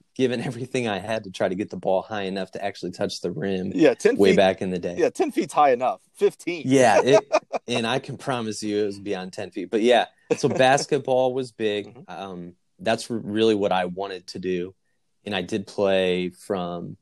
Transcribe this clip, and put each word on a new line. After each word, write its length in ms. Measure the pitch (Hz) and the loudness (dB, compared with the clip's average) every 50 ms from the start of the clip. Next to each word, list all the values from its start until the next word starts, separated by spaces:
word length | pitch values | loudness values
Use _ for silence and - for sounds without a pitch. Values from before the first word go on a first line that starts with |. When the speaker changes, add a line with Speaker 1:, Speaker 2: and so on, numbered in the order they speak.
| _ _ _ | _ _ _
Speaker 1:
giving 260 | - 131 120 123 120 | 0 0 0 0 -2
everything 460 | - 139 117 117 98 - - 127 120 | -4 -6 -8 -8 -8 -4 -4 -2 -2
I 120 | 110 101 92 | -2 -2 -4
had 260 | 95 107 113 113 104 | -4 -4 -6 -6 -6
to 60 | 98 | -8
try 160 | 92 - 107 92 | -4 -2 -2 0
to 40 | 92 | 0
get 140 | 92 104 - | -2 -4 -6
the 60 | - | -8
ball 240 | 92 - 98 95 92 | -4 -2 0 0 0
high 220 | - - 110 104 98 | 0 -2 -6 -6 -6
enough 280 | 95 95 95 95 - - | -4 -4 -6 -6 -8 -8
to 100 | - 98 | -8 -8
actually 280 | 101 95 - - 87 | -8 -8 -8 -10 -10
touch 280 | - - 107 95 - - | -6 -4 -6 -6 -4 -6
the 80 | - 87 | -6 -6
rim 400 | 87 - 98 98 98 92 92 98 - | -6 -4 -4 -2 -2 -4 -4 -4 2
Speaker 2:
Yeah, 180 | - 160 135 233 | 4 4 4 6
ten 220 | - - 208 - | 4 2 2 4
Speaker 1:
way 160 | - 101 95 | 6 6 6
Speaker 2:
feet. 60 | 92 | 8
Speaker 1:
back 240 | 95 98 95 95 - | 6 6 4 4 0
in 80 | 104 95 | -2 -4
the 80 | 92 90 | -4 -4
day. 160 | 87 87 87 | -4 -6 -2
Speaker 2:
Yeah, 120 | - 156 127 | 0 0 0
ten 220 | - - 359 294 | 0 -2 -2 -2
feet's 220 | - - 202 151 - | -2 -4 -4 -2 2
high 180 | 160 147 143 127 | 4 4 4 4
enough. 280 | 117 127 120 - - _ _ _ | 2 0 -2 -2 -4 _ _ _
Fifteen. 480 | - 202 220 - - - - 175 165 131 | 0 0 0 0 -4 -8 -8 -8 -4 0
Speaker 1:
Yeah, 360 | 131 131 135 127 113 101 - - | 2 4 6 6 6 6 4 6
it, 240 | 127 139 - - - - - - | 6 6 4 4 2 0 -2 -2
Speaker 2:
<laughs> 200 | _ - - - | _ -8 -8 -6
Speaker 1:
and 180 | - 120 123 113 | -4 -4 -2 -2
I 140 | 113 127 139 | -2 -4 -4
can 180 | - - 123 | -6 -8 -12
promise 460 | 95 - 139 131 120 113 110 104 - 110 | -10 -6 -6 -4 -4 -4 -6 -8 -6 -6
you 200 | 104 104 104 107 | -4 -2 -2 -2
it 20 | |
was 140 | 101 101 101 | -2 -6 -8
beyond 340 | 98 101 98 92 92 95 - | -8 -8 -6 -6 -8 -10 -10
ten 180 | - 101 90 | -12 -12 -10
feet. 180 | - 104 87 87 | -10 -10 -6 -2
But 120 | - 107 | 0 2
yeah, 240 | 107 120 120 110 92 - _ _ _ - 156 | 4 4 4 4 2 0 _ _ _ -4 -2
so 100 | - - 135 | 0 0 0
Speaker 2:
<laughs> 160 | - 131 131 | 2 4 4
Speaker 1:
basketball 640 | 131 135 147 156 - 156 135 127 135 127 127 131 127 127 | 4 4 4 2 -2 -4 -2 0 0 2 2 2 2 0
was 180 | 135 131 123 | -4 -6 -6
big. 360 | - - 113 104 104 104 98 110 87 | -6 -4 -2 -2 -2 -2 -6 -8 -14
Speaker 2:
Mm-hmm. 80 | - 190 | -20 -18
Speaker 1:
Um, 460 | - 87 80 98 98 92 90 87 87 87 _ _ _ _ _ | -16 -14 -12 -12 -12 -12 -12 -14 -14 -16 _ _ _ _ _
that's 320 | 92 110 117 117 - - | -2 -2 -2 -2 -2 -6
r-, 60 | 120 | -6
really 360 | 107 - 104 104 107 110 113 110 | -6 -6 -4 0 2 4 4 4
what 160 | 101 101 98 | 2 2 0
I 140 | 90 92 92 | 0 0 -2
wanted 400 | 90 90 95 98 98 95 92 90 | -2 -4 -8 -8 -8 -10 -12 -12
to 120 | - - 98 | -14 -12 -8
do. 340 | 87 92 92 90 90 95 - _ _ _ _ _ _ _ _ _ _ | -4 -4 -2 -2 -4 -6 -12 _ _ _ _ _ _ _ _ _ _
And 80 | 101 104 | -6 -4
I 80 | 95 | -4
did 240 | 90 87 110 104 98 | -4 -4 -4 -6 -6
play 640 | - - - 101 98 95 95 92 92 90 90 90 87 | -6 -2 0 2 2 4 2 2 2 0 0 -2 -4
from, 640 | - - - - 101 92 90 87 87 87 90 101 104 - | -8 -10 -8 -6 -4 -4 -4 -6 -6 -8 -10 -12 -14 -16